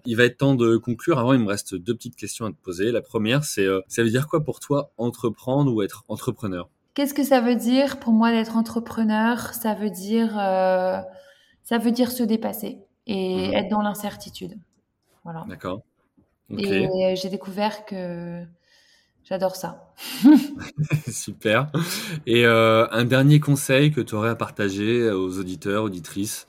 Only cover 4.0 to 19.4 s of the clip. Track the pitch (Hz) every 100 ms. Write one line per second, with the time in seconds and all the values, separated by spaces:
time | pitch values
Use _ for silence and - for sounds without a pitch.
4 | 117 123 151 165 151 - - 143 139 -
5 | 120 - 120 - - 139 139 107 98 -
6 | - 107 - 107 107 90 87 _ _ -
7 | 285 294 269 247 233 233 220 262 277 269
8 | 233 220 233 226 220 226 226 233 233 -
9 | 220 214 226 233 - - 220 202 208 180
10 | 196 226 226 208 196 190 185 185 185 190
11 | - - - _ _ _ - 233 226 233
12 | 247 - 226 220 220 190 202 - - _
13 | - 196 185 185 190 208 190 208 208 202
14 | 208 - - - 180 208 - _ _ _
15 | _ _ 170 165 - 90 95 101 - _
16 | _ _ _ _ - 208 196 196 190 185
17 | 185 185 190 190 196 190 214 214 - 190
18 | 180 170 175 175 170 _ _ _ _ _
19 | _ _ - 185